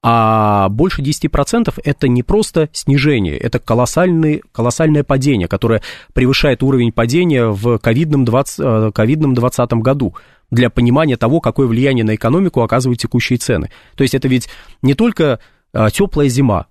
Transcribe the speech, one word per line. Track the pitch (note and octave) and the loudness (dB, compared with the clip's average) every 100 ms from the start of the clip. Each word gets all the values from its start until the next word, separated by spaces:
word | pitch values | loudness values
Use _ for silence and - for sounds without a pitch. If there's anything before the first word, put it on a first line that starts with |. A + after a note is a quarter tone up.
| A#2 | 2
А | A#2 A2 A2 G#2+ G2+ G2 | 2 2 2 2 2 0
больше | G#2+ F3+ - | 0 -2 -2
десяти | C#3 D3+ D#3 | -4 -4 -2
процентов — | - C#3 A#3 A3+ - | -2 0 0 -2 -4
это | - - C3+ | -6 -2 0
не | B2 | 0
просто | B2 G#3 G#3+ E3+ D3+ | 0 -2 0 -2 -4
снижение, | - - C#3 D3 C3+ F2+ C#2+ | -4 0 0 2 0 -2 -4
это | A#2+ B2 | -4 -6
колоссальный, | - A#2 B2 - F#3 E3 D#3 D3+ - | -2 -2 0 0 0 2 0 -2 -6
колоссальное | - A#2+ - D#3+ D3 | -4 -4 0 2 2
падение, | C#3+ C#3 C3+ A#2+ E2+ | 0 0 0 0 -2
которое | G2 A2+ A2 - - - | -2 0 -2 -4 -18 -8
превышает | - B2+ C3+ D3 A#2+ | -2 0 2 0 0
уровень | C3+ C3 A#2 | 0 2 0
падения | A#2 A#2 D#3 F3+ C3+ A#2 | 0 0 0 2 2 0
в | G2+ A#2 A#2 | 0 0 0
ковидном | A#2 A#2 D#3+ D3 | 0 0 2 0
двадцать, | A#2+ A#2+ C#3 - | 2 0 -2 -4
э, | C#3 A2 A2 | 0 0 0
ковидном | - A2 D#3 D3 | 0 0 2 0
двадцатом | B2 B2 - A#2+ A#2 | 2 0 0 -2 0
году, | A#2 C#3 A2 - - _ _ | 0 0 -2 -6 -20 _ _
для | A#2 A#2+ | 0 0
понимания | - A#2+ C3 D#3+ A#2+ | 2 2 2 2 0
того, | A#2 D#3+ | 0 0
какое | - B2 C3 | 0 0 0
влияние | A2+ C#3 B2+ | 2 0 0
на | A2 | 0
экономику | G#2+ A#2 D#3+ F#3+ - | 0 0 0 0 0
оказывают | A2+ A#2+ B2+ A#2+ | 0 0 0 -4
текущие | - B2 - B2+ | -2 -2 0 -2
цены. | - G2+ - - - - | 0 -2 -4 -12 -20 -2
То | |
есть | C3+ | -2
это | C3+ C3 | 0 0
ведь | B2+ - - - - | -2 -4 -18 -20 -4
не | B2+ | -2
только, | C#3 A#3 - D3+ A#2 - _ _ | 2 0 0 -2 -2 -8 _ _
э, | - G#2+ | 0 0
тёплая | - G3 D3+ C#3+ | 0 -2 0 0
зима | B2 C3+ F#2+ - | 2 0 0 -4